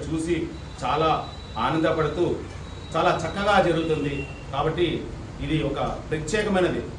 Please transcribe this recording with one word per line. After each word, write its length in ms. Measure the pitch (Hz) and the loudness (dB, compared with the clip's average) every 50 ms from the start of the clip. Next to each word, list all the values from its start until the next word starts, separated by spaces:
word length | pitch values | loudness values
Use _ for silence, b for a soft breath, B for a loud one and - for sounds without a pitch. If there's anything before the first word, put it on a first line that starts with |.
| - 147 | -2 -2
చూసి 280 | 160 160 160 170 175 156 - - - - - - - - - | -4 -2 0 0 0 0 0 -4 -6 -10 -12 -12 -10 -6 -2
చాలా 260 | 123 139 156 160 156 147 - - - - - - - - 110 117 | 0 2 4 4 4 4 2 0 -6 -10 -12 -12 -10 -4 -2 0
ఆనందపడుతూ 600 | 135 156 160 160 170 - 156 156 147 - 175 175 139 113 104 - - - - - - - - - - - | 0 2 2 2 2 4 2 2 2 2 2 2 2 0 -2 -4 -8 -12 -12 -12 -12 -12 -12 -10 -4 0
చాలా 180 | 160 180 180 160 151 165 | 2 4 4 4 2 0
చక్కగా 320 | 160 156 196 202 214 202 185 - 175 | -4 -2 0 2 6 6 6 6 6
జరుగుతుంది. 460 | 160 160 160 160 156 143 139 143 139 131 - - - - - - - | 4 2 2 0 0 0 0 -2 -2 -4 -6 -6 -8 -12 -10 -6 -2
కాబట్టి 340 | 139 147 156 - 175 175 156 - - - - - - - - - - 135 | -2 0 0 2 2 2 0 0 -2 -4 -6 -10 -10 -10 -10 -8 -6 -4
ఇది 120 | 147 156 156 139 127 | 0 0 0 0 0
ఒక 120 | - - 127 117 - - - - | -2 -2 -2 -2 -4 -4 -6 -4
ప్రత్యేకమైనది 720 | 156 156 156 - 214 214 208 208 196 185 180 160 131 117 - - - | -4 -4 -2 0 0 0 2 2 4 4 4 2 2 0 -4 -6 -8